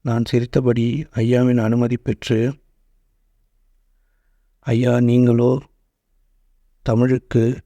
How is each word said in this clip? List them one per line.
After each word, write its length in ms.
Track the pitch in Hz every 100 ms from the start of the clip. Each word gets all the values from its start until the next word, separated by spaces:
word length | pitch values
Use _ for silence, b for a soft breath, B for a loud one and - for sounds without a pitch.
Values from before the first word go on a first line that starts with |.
நான் 240 | 135 117
சிரித்தபடி 800 | 117 123 120 - 127 117 117 127 156
ஐயாவின் 440 | - 117 123 127 123
அனுமதி 380 | 110 117 120 120
பெற்று, 580 | - 113 - 113 120 143 _ _ _ _ _ _ _ _ _ _ _ _ _ _ _ _ _ _ _ _
ஐயா, 420 | - 117 123 120
நீங்களோ 600 | 120 120 123 117 120 127 - _ _ _ _ _ _ _ _ _ _ _
தமிழுக்கு 800 | - 113 127 127 _ 120 113 139